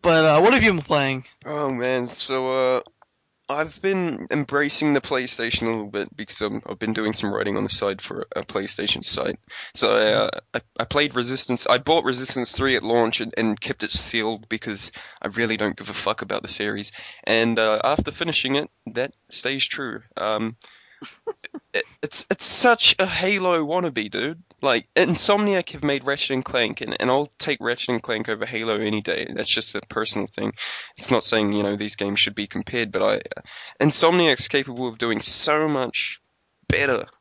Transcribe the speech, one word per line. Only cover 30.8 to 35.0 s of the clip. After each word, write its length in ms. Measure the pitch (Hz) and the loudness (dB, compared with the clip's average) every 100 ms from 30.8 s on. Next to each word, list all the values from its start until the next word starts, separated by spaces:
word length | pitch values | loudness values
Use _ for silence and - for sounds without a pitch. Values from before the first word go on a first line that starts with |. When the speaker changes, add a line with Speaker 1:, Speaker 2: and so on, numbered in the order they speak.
| - - | -14 -14
Speaker 2:
It's 120 | - | 0
not 140 | 120 | 2
saying, 300 | - 113 104 | 2 2 2
you 100 | 104 | 2
know, 120 | 101 101 | 0 -2
these 200 | 104 - | -4 -4
games 240 | 101 101 | -2 0
should 160 | - 104 | 0 -2
be 100 | 104 | -6
compared, 460 | - - 123 110 | -6 -6 -4 -2
but 100 | 95 | 0
I, 140 | 101 104 | 2 0
uh, 260 | - - - - - - | -4 -14 -14 -18 -18 2
Insomniac's 680 | 151 - 165 180 165 127 - | 2 6 6 6 4 4 2
capable 400 | 143 135 120 127 | -2 -2 -4 -6
of 120 | |
doing 220 | 113 | -2